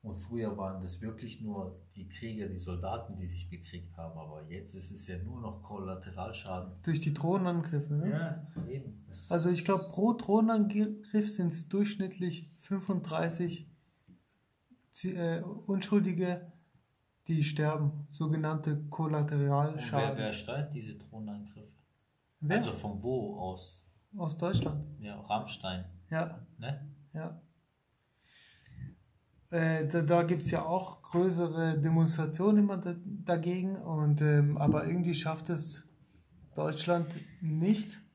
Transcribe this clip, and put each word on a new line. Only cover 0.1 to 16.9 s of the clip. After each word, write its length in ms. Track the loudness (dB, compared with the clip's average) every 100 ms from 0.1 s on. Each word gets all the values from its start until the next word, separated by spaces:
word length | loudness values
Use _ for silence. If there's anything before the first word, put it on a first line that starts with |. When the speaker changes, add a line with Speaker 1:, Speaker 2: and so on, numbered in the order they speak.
Speaker 1:
früher 420 | -10 -6 -2 -2 -2
waren 240 | -6 -4
das 200 | -8 -8
wirklich 400 | -8 -8 -12 -10
nur 400 | -8 -6 -6 -10 -18 -16
die 120 | -16
Krieger, 380 | -10 -8 -6 -6
die 100 | -6
Soldaten, 600 | -6 -4 -4 -6 -8 -8
die 100 | -6
sich 240 | -6 -8
bekriegt 460 | -12 -14 -14 -14 -12
haben. 200 | -12 -10
Aber 300 | -12 -14 -12
jetzt 260 | -12 -12
ist 180 | -12 -12
es 160 | -12 -8
ja 100 | -8
nur 220 | -8 -8
noch 220 | -8 -10
Kollateralschaden. 1080 | -12 -8 -8 -8 -10 -8 -8 -8 -6 -6 -6 -6
Speaker 2:
Durch 160 | -2 0
die 120 | 0
Drohnenangriffe, 840 | 0 2 2 2 0 0 -2 0
ne? 160 | 0 0
Speaker 1:
Ja, 540 | 0 -2 -6 -8 -10 -8
eben. 360 | -8 -10 -14 -16
Das 200 | -18 -2
Speaker 2:
Also 200 | 2 4
ich 140 | 2
glaub, 260 | 2 2 0
pro 220 | 2 4
Drohnenangriff 1160 | 4 4 6 6 4 4 4 0 -2 0 0 2
sind's 400 | 0 0 0 0
durchschnittlich 840 | 2 2 0 -6 -2 -4 -4 -10 -18
fünfunddreißig 1080 | -4 -4 0 -2 0 0 0 0 -4 -4 -12 -20 _ _ _ -20 _ -20 _ _ _ _ _
Zi-, 220 | -6 -4
äh, 280 | -2 -2 -2
Unschuldige, 1120 | -4 -8 -2 0 4 4 4 2 0 0 -6 -20 _ _ _